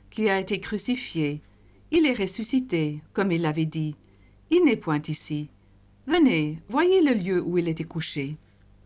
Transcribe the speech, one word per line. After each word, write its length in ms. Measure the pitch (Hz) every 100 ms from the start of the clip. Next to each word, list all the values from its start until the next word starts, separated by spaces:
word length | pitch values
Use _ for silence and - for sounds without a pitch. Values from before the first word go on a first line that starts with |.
| -
qui 200 | - 214
a 100 | 190
été 200 | 190 202
crucifié. 840 | - 208 - 247 - 165 147 147 - _ - - -
Il 160 | 330 311
est 120 | 247
ressuscité, 840 | 190 - 214 262 254 170 151 151 -
comme 180 | - 196
il 120 | 165
l'avait 240 | 165 151 160
dit. 280 | 160 156 147 _ _ - - -
Il 160 | 349 339
n'est 100 | 220
point 260 | - 151 156
ici. 420 | 151 - 147 151 - _ - _ _ -
Venez, 520 | 349 285 170 151 160 -
voyez 340 | 240 359 381
le 100 | 302
lieu 260 | 226 180 180
où 200 | 160 175
il 80 | 170
était 160 | 160
couché. 520 | 160 165 - - 139 151 _ _ _ _